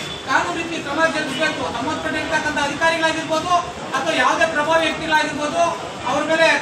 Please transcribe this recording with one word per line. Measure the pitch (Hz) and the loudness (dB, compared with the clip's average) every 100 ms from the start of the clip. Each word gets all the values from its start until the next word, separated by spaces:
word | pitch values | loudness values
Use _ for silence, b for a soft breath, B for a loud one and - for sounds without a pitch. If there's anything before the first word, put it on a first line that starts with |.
| - - - | -4 -10 0
ಕಾನೂನು | 294 349 330 | 0 0 -4
ರೀತಿ | 330 311 - | -4 -6 -4
ಕ್ರಮ | 302 320 | 0 0
ಜರುಗಿಸಬೇಕು. | 311 285 247 302 277 247 226 | 0 -4 -2 -2 -2 -4 -4
ಸಂಬಂಧಪಟ್ಟಿರ್ತಕ್ಕಂಥ | 262 311 320 302 302 311 302 294 285 | -4 -4 -4 -4 0 0 0 0 -2
ಅಧಿಕಾರಿಗಳಾಗಿರ್ಬೋದು | 294 330 320 320 311 285 311 349 349 - - - 269 | 2 2 2 0 0 -2 -2 2 0 0 -8 -6 -4
ಅಥವಾ | 294 311 | -2 2
ಯಾವುದೇ | 285 311 320 294 | 2 4 2 2
ಪ್ರಭಾವಿ | 302 330 320 | 2 2 2
ವ್ಯಕ್ತಿಗಳಾಗಿರ್ಬೋದು | 320 311 311 302 294 294 339 330 - - - - | -2 2 2 2 -2 -2 2 0 0 -8 -8 -2
ಅವ್ರ | 190 - | -2 2
ಮೇಲೆ | 320 320 294 | 4 4 4